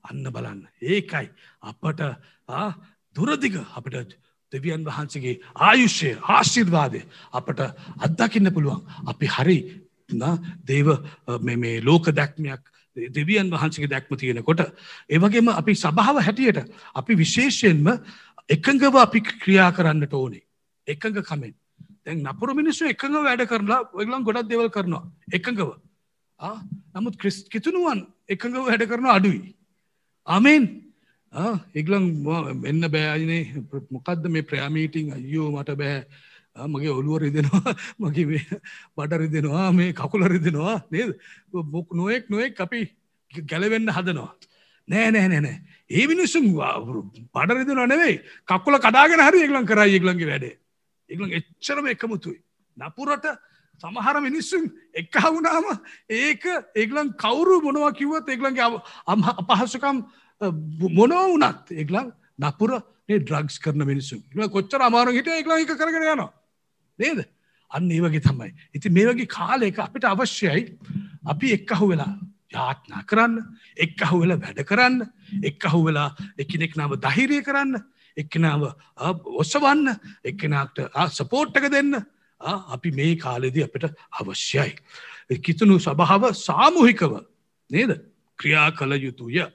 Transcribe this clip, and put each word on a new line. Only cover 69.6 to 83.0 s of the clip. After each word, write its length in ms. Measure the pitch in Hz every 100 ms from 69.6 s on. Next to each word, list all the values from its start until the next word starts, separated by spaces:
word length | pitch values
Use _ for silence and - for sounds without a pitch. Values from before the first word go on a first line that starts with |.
| 214 196
අපිට 300 | - 262 247
අවශ්‍යයි 560 | 196 254 - 190 151 233 - - - - - -
අපි 280 | 147 262
එක්කහුව 360 | 208 - 196 202
වෙලා 240 | 165 151 202 185 _ _
යාඥා 540 | - 127 135 - 101 -
කරන්න, 300 | 208 233 226 226 - - -
එක්කහුව 440 | 165 - 170 175
වෙලා 200 | 170 170
වැඩ 180 | - - 143
කරන්න, 340 | 208 247 254 220 _ - 202
එක්කහුව 420 | 147 143 180 165 160
වෙලා 240 | 147 147 147 202 -
එකිනෙක 380 | 151 175 165 160
නව 240 | 147 135
ධෛර්යය 420 | 131 139 262 285 277
කරන්න, 280 | 277 277 247 - _ _ -
එක්කෙනාව, 460 | 151 160 165 147 139 - _
අ, 200 | - 147 175 - -
ඔසවන්න, 440 | 160 285 277 294 277 208 - - 127
එක්කෙනාට, 560 | - 156 143 135 - 127
අ, 140 | 139 165
සපෝට් 480 | - 175 262 302 -
එක 120 | 285
දෙන්න, 220 | 277 285 277 202 _ _ _
අ, 100 | - 196 -
අපි 180 | 123 170
මේ 240 | 135